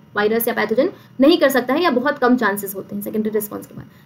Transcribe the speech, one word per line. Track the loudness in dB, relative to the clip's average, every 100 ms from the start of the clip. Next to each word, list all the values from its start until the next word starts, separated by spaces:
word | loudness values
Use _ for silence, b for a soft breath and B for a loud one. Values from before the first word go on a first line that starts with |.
| -10 -4
virus | 0 0 -2
या |
pathogen | -2 -2 0 0 B B 2
नहीं | 4 6
कर | 4
सकता | 2 0
है | 0
या | 2
बहुत | 2 0 0
कम | 2 2
chances | 2 -2 -6 -10
होते | -10 -10
हैं |
secondary | -6 -4 -2
response | -4 -4 -10 -14
के | -18
बाद। | -18 b